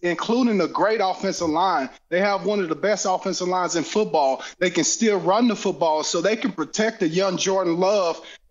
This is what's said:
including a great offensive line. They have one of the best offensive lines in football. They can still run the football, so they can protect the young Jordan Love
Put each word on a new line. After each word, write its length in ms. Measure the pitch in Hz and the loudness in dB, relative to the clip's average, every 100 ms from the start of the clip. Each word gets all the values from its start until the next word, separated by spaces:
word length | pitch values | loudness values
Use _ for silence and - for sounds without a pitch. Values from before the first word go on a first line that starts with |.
including 580 | 175 170 - 240 240 202 | -4 -2 0 2 2 2
a 60 | 156 | 0
great 320 | - 196 220 | 0 0 2
offensive 460 | 190 180 196 - 170 | 0 -2 -4 -2 0
line. 400 | 160 190 160 127 - - | 2 2 0 -2 -8 -4
They 100 | 180 | 0
have 260 | 202 196 185 | 0 0 0
one 140 | 208 | -2
of 100 | 170 | -2
the 60 | 151 | -2
best 320 | 196 196 185 | 0 0 0
offensive 380 | 185 190 170 180 | -2 -2 -4 -2
lines 280 | 180 175 165 | 0 0 -2
in 80 | |
football. 600 | 139 214 190 160 135 - - - | -2 -2 0 2 2 0 -6 -4
They 100 | 180 | -2
can 140 | 175 | 0
still 360 | - - 220 196 | 0 0 2 2
run 280 | 170 208 247 | 2 4 2
the 80 | 196 | 0
football, 480 | 196 147 165 156 | -2 0 0 0
so 180 | - 175 | -2 0
they 140 | 185 220 | 0 0
can 160 | 226 | -2
protect 480 | 165 151 - 220 220 | -4 -4 -2 -2 0
the 80 | 165 | -2
young 300 | 175 196 175 | 0 0 0
Jordan 420 | 190 190 180 165 | 0 0 0 2
Love 400 | 190 208 170 156 - - _ | 2 2 0 -2 -10 -20 _